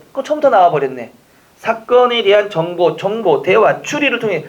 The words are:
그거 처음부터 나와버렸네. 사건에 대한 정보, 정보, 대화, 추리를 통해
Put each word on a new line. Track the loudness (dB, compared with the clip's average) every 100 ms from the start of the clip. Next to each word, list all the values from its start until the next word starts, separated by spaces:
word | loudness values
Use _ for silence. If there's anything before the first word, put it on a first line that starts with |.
| -16
그거 | -10
처음부터 | -6 0 2
나와버렸네. | 4 4 2 -4 -8 -16 _ _ _ _ _
사건에 | -8 -6 2 2 4 2
대한 | 2 2 2
정보, | -2 -4 0 -2 0
정보, | -6 -4 0 0
대화, | 2 2 2 0
추리를 | -6 -2 -2 -2
통해 | -4 -6